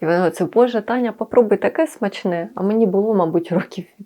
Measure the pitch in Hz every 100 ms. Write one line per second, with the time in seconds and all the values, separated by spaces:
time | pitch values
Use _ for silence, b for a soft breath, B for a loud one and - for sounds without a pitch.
0 | 160 175 175 165 185 220 247 233 214 247
1 | 240 214 220 - 214 202 202 - 311 -
2 | 202 - 196 170 190 - 190 220 220 190
3 | 214 208 165 170 165 180 - - 160 -